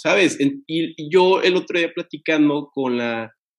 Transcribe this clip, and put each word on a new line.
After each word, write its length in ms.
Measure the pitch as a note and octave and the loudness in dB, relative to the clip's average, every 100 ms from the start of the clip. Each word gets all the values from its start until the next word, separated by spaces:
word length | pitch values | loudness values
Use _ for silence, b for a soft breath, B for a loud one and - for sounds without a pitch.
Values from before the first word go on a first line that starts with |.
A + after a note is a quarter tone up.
¿sabes? 380 | D#3 G3 F3 - | 0 2 2 2
En, 240 | C#3 C#3 - | -2 -2 -6
y, 260 | D#3+ E3 - | -6 -6 -8
y 140 | D3+ | 0
yo 300 | F#3 F#3 F#3+ | 4 4 4
el 140 | F#3 F3+ | 2 0
otro 240 | E3+ F3 | -2 -2
día 100 | E3 | -2
platicando 760 | F3 E3+ D3 - D#3 D3 C#3+ C#3+ | -4 -10 -8 -2 2 2 0 -4
con 260 | - C3 A#2+ | -6 -4 -2
la 340 | A#2+ A2+ A2+ _ _ | -4 -6 -10 _ _